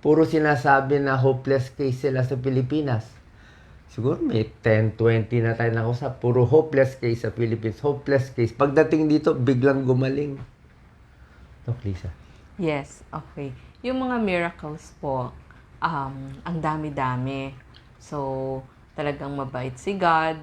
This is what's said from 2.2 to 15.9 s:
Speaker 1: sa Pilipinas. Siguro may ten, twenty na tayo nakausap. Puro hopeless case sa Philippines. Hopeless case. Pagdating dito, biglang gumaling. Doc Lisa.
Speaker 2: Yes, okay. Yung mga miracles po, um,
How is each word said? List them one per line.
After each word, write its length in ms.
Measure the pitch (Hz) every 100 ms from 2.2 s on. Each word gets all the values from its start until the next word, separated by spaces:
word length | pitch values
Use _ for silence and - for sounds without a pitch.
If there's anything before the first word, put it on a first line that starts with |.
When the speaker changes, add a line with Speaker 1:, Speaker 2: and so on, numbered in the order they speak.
Speaker 1:
sa 160 | 127 135
Pilipinas. 640 | 127 131 127 151 147 113 - - - - - - - - -
Siguro 240 | - 117 175
may 320 | 330 113 110 -
ten, 320 | - 110 110 107
twenty 480 | 113 113 104 123
na 80 | 113
tayo 240 | 120 117 113
nakausap. 480 | 113 120 135 123
Puro 240 | 120 120 123
hopeless 480 | 151 160 139 131 -
case 320 | 120 117 113
sa 40 |
Philippines. 500 | 110 117 110 110 104
Hopeless 480 | 143 135 135 139 131
case. 240 | - 117 -
Pagdating 560 | 143 139 156 160 156
dito, 240 | 147 151 147
biglang 480 | 123 127 135 135
gumaling. 560 | 131 127 131 139 147 135 131 _ - - - - - - - - - - -
Doc 160 | 120
Lisa. 240 | 104 92 90 - - - - -
Speaker 2:
Yes, 480 | 170 147 139 - -
okay. 400 | 156 147 - 139 127 - -
Yung 160 | 240 262 254
mga 80 | 247
miracles 720 | 214 180 170 175 156 156 - -
po, 320 | 151 131 123 - - - - -
um, 320 | 170